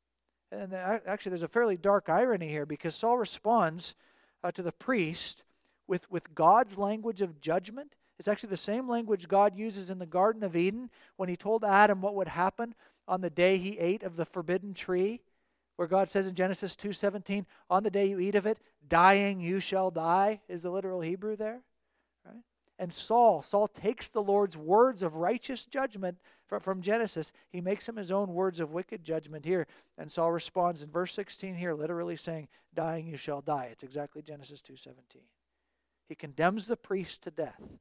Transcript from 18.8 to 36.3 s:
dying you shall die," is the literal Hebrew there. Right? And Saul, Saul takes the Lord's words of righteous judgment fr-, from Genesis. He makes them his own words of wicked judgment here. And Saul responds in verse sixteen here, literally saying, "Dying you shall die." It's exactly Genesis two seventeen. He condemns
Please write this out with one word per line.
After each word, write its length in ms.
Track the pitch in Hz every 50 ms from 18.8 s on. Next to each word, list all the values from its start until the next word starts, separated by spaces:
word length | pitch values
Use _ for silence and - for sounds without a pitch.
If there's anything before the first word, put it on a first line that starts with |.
| 151
dying 520 | 139 165 165 180 190 196 202 202 202 196 185
you 200 | 170 170 190 196
shall 320 | 180 - 196 190 190 185
die," 500 | 170 160 160 165 175 190 196 214 214 202 _
is 140 | - 185 170
the 100 | 170 175
literal 300 | 180 196 190 190 185 180
Hebrew 340 | 165 160 185 180 208 214 214
there. 260 | 202 214 214 233 254 254 _ _ _ _ _ _ _ _ _ _ _ _
Right? 180 | - - 240 - _ _ _ _ _ _ -
And 140 | 185 170 -
Saul, 480 | - - - 220 240 240 226 180 143
Saul 260 | - - - 202 214
takes 400 | - - - - 214 254 - - -
the 120 | - 220
Lord's 360 | 202 196 196 202 202 190 156
words 460 | 156 151 160 190 220 247 262 226 180 185
of 120 | 160 156
righteous 500 | 160 170 180 247 240 - - 262 - -
judgment 520 | - - 269 269 262 214 196 190 180 180 - _ _ _ _ _
fr-, 120 | - 208 202
from 220 | - 190 190 185
Genesis. 500 | 170 202 214 233 226 202 - 165 151 - - _ _ _
He 120 | - 180
makes 240 | 175 185 208 - -
them 100 | 233 226
his 160 | 214 190 170
own 220 | 190 202 202 185 170
words 260 | 180 190 190 170 165
of 120 | 160 147
wicked 320 | 160 180 185 - 226 180 156
judgment 420 | 156 160 160 - 147 156 151 139
here. 220 | 165 185 175 147 - - - _ _ _
And 140 | - 156 151
Saul 200 | - 170 165 165
responds 520 | 170 165 - - - 185 175 175 170 143 147
in 60 | 147
verse 240 | 147 170 180 175 -
sixteen 420 | 208 190 - - - 190 190 180
here, 180 | 170 180 175 156
literally 440 | 151 151 156 170 170 175 175 170
saying, 320 | - - 170 165 156 147 - _ _ _ _ -
"Dying 340 | 165 160 160 165 165 160
you 80 | 165 151
shall 260 | 131 - 156 143 143
die." 280 | 143 160 147 135 127 117
It's 120 | - - 143
exactly 380 | 127 131 147 147 - - 156
Genesis 400 | 147 156 151 143 135 135 143 135
two 140 | - - 135
seventeen. 480 | 127 - 135 127 127 123 _ - _ _ _ _ _ _ _ _ _ _ _ _ _ _ _ _ _ _ -
He 60 | 156
condemns 500 | - - 147